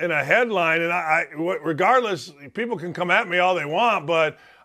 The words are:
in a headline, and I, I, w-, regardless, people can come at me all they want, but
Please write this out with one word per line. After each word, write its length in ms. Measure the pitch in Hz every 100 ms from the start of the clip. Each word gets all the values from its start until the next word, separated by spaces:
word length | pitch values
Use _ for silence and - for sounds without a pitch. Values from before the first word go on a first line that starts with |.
in 100 | 170
a 100 | 151
headline, 600 | 139 208 247 196 165 165
and 100 | 170
I, 60 | 175
I, 340 | 160 160 165
w-, 280 | 151 165 185
regardless, 720 | 165 147 185 254 226 170 180 143 143
people 240 | - 233 208
can 140 | 175
come 180 | 156 175
at 200 | 190 220
me 80 | 180
all 180 | 180 180
they 80 |
want, 420 | 147 165 233 196 151
but 320 | 165 156 - - -